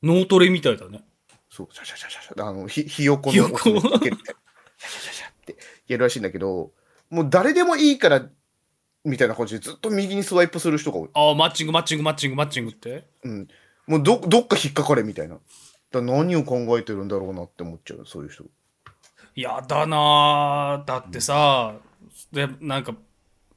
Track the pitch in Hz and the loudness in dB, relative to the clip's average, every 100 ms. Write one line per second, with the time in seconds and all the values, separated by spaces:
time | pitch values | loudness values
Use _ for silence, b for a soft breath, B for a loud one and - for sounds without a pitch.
0 | 151 175 190 190 180 180 143 110 92 104 | 4 2 6 6 6 4 0 -2 -6 -18
1 | _ _ _ _ _ - 92 - - - | _ _ _ _ _ -18 -18 -18 -18 -18
2 | - - - 98 104 95 98 151 151 - | -16 -16 -16 -12 -10 -10 -8 -6 -6 -2
3 | 143 143 139 185 - - 226 208 214 269 | 2 2 4 4 4 2 2 2 2 2
4 | - 214 - - _ _ _ _ - - | 0 -4 -12 -20 _ _ _ _ -16 -12
5 | - - - _ - - B B _ 123 | -12 -14 -16 _ -20 -20 B B _ 0
6 | 123 127 98 90 95 90 80 _ _ _ | 0 0 -6 -4 -4 -4 -8 _ _ _
7 | _ 165 151 180 220 349 349 320 302 269 | _ -2 2 4 4 2 2 2 2 4
8 | 180 139 123 _ _ _ _ _ _ _ | 4 2 0 _ _ _ _ _ _ _
9 | 156 127 123 110 113 107 - - 220 208 | -6 0 0 0 -6 -6 -12 -10 -4 -4
10 | 196 196 196 180 175 175 170 151 151 95 | -2 -4 -2 2 2 0 -2 -2 -4 -8
11 | 80 - 151 147 165 - 156 160 160 160 | -6 2 4 4 0 0 -2 -2 -2 -2
12 | 151 147 143 131 147 135 113 107 117 135 | -2 -2 -4 -2 -4 -4 -8 -12 -14 -14
13 | 160 _ 131 107 98 b b b - 156 | -16 _ -14 -12 -14 b b b -2 0
14 | 147 240 185 220 240 196 143 143 143 139 | 4 2 4 2 4 -2 -2 -2 0 0
15 | 107 92 78 80 _ b b b _ 127 | 0 -8 -12 -12 _ b b b _ -6
16 | 120 131 170 175 147 127 117 117 113 104 | -2 0 0 0 -2 -4 0 -2 -2 -8
17 | 98 101 95 92 87 _ 87 82 - - | -6 -6 -6 -10 -12 _ -14 -14 -16 -18
18 | - - 73 - - _ _ _ - _ | -16 -16 -16 -18 -20 _ _ _ -20 _
19 | b b b - 123 120 131 143 156 156 | b b b -12 -8 -8 -4 -2 0 4
20 | 147 147 147 147 147 143 143 143 143 127 | 6 6 6 4 2 0 -2 -4 -4 -6
21 | 107 90 117 143 147 135 113 107 _ _ | -6 -8 -2 4 4 4 0 -8 _ _
22 | - - - 139 139 139 160 135 127 113 | -20 -20 -12 -6 -6 -6 -6 -6 -6 -12
23 | _ _ _ _ _ | _ _ _ _ _